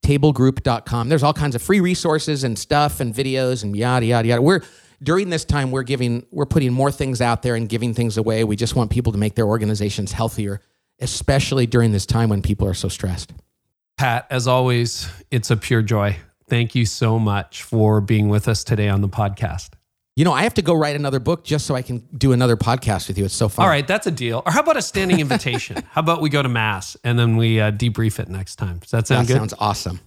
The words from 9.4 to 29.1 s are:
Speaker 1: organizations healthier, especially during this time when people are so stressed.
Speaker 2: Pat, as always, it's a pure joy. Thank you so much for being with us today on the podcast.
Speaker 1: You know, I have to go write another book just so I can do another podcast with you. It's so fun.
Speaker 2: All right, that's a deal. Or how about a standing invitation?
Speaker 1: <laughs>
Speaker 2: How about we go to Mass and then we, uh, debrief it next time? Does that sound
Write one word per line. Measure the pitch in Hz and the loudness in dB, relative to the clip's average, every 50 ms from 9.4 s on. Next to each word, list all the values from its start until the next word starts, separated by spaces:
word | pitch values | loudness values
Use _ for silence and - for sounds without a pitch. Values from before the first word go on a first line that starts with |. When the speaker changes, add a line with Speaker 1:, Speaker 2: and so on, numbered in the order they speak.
| 113 104 | 0 2
Speaker 1:
organizations | 107 113 107 104 107 101 104 104 104 - 104 95 | 2 0 0 0 -2 0 -2 -4 -2 -4 -6 -6
healthier, | - - 117 113 - - 107 101 98 98 _ _ _ _ _ _ _ _ | -4 -4 -4 -4 -2 -4 -6 -6 -6 -10 _ _ _ _ _ _ _ _
especially | 131 127 - - - - 139 139 131 - 135 135 123 113 | -8 -8 -6 -6 -2 0 2 2 2 2 2 0 0 2
during | 113 123 117 113 104 | 4 4 4 4 2
this | 98 95 | 0 0
time | - 120 113 117 110 | 0 0 2 2 2
when | 104 98 | 2 0
people | - - 104 - 104 98 | 0 0 0 0 0 -2
are | 92 | -2
so | - - 101 | -2 -4 -6
stressed. | - - - 95 90 82 - - - - _ _ _ _ _ _ _ _ _ _ _ - | -6 -4 -4 -4 -4 -6 -8 -14 -18 -20 _ _ _ _ _ _ _ _ _ _ _ -2
Speaker 2:
Pat, | 139 131 117 120 - _ | 0 0 0 -2 -4 _
as | 139 127 120 127 | -4 -2 0 2
always, | 127 127 127 127 123 120 120 117 - - - - - - - _ | 2 2 4 2 2 2 0 -2 -4 -8 -10 -12 -12 -16 -12 _
it's | - 123 107 - | -2 -2 0 0
a | 120 107 | -2 -2
pure | - - 123 117 | 2 2 2 2
joy. | 110 104 117 107 101 101 98 - - - _ _ _ _ | 2 2 2 2 2 0 0 -4 -8 -20 _ _ _ _
Thank | 123 117 117 117 - | 0 0 0 0 0
you | - 117 | 0 0
so | 104 - - 120 113 113 113 | 0 0 0 0 0 2 2
much | 113 107 101 101 - - - - - | 2 0 0 -2 -4 -6 -14 -18 -12
for | - - 113 110 107 107 107 | -4 2 4 4 4 4 2
being | 98 98 117 107 104 104 | 2 2 2 2 4 2
with | 104 104 - - | 2 2 2 0
us | 113 101 - | -2 -2 0
today | - 117 104 104 104 | -2 -2 0 0 0
on | 98 98 | 0 0
the | 101 95 | 0 -2
podcast. | 95 - 107 98 95 - - 87 82 90 - - - - _ _ _ _ _ _ _ - | -2 -2 -2 -2 -2 -4 -6 -6 -6 -8 -10 -12 -20 -20 _ _ _ _ _ _ _ 0
Speaker 1:
You | 151 | 2
know, | 180 151 | 2 2
I | 127 175 | 2 0
have | 233 - | 0 0
to | - | 0
go | 180 156 170 | 0 2 2
write | 160 156 147 143 143 | 2 2 0 -2 -2
another | 147 139 135 131 | -4 -2 -2 -2
book | 117 170 175 165 - | 0 -2 -2 -2 -2
just | - 147 151 - | -4 -2 -2 -2
so | - 147 | -2 -4
I | 127 | -4
can | 123 - 123 120 - _ - 127 | -4 -6 -8 -8 -8 _ -6 0
do | 139 139 123 | 4 4 4
another | 120 127 123 117 107 | 6 6 4 4 2
podcast | - 117 120 127 - - 104 90 - - | 2 0 0 0 0 -2 -2 -2 -2 -4
with | 95 92 | -2 -2
you. | 98 | -2
It's | 95 - | -2 0
so | - 113 107 | 0 -2 0
fun. | - - - | 2 2 2
Speaker 2:
All | 190 | 4
right, | - 139 143 127 | 4 2 0 0
that's | 185 220 - | -2 -2 0
a | 185 | -2
deal. | 165 127 123 117 113 120 - | -4 -2 -4 -4 -4 -2 -2
Or | 175 | 0
how | 160 247 | 0 0
about | 302 311 311 | 2 2 2
a | - | 0
standing | - - - 202 190 185 185 175 | 0 -4 -4 -2 2 2 2 2
invitation? | 151 139 - 208 - 135 120 123 - - - - - | 2 2 0 0 0 -2 -4 -4 -6 -6 -8 -10 -10
Speaker 1:
<laughs> | - | -4
Speaker 2:
How | - 156 | -4 -2
about | 160 160 170 160 | 2 2 0 2
we | 156 151 | 0 0
go | 139 147 139 | 0 2 0
to | 127 | 2
Mass | 123 117 110 107 104 95 - - - - _ | 0 0 0 0 -2 -4 -6 -12 -16 -8 _
and | 120 120 120 | 0 2 4
then | 120 117 113 113 | 4 4 4 4
we, | 113 113 113 110 | 4 4 2 2
uh, | 107 107 | 2 2
debrief | 104 104 120 120 104 - 113 110 101 - | 0 0 -2 -2 0 0 0 -2 -2 -2
it | - - | -8 -8
next | 87 92 95 - - - | -8 -10 -10 -12 -8 -8
time? | 110 92 87 87 | -8 -6 -6 -10
Does | - - | -10 -4
that | - 117 110 | -2 -2 0
sound | - | 2